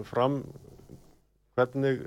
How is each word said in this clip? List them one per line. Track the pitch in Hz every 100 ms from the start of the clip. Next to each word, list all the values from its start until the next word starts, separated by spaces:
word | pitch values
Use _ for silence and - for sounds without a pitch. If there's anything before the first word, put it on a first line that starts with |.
fram | 104 117 131 143 - - - - - - - - _ _ _ -
hvernig | 123 135 139 127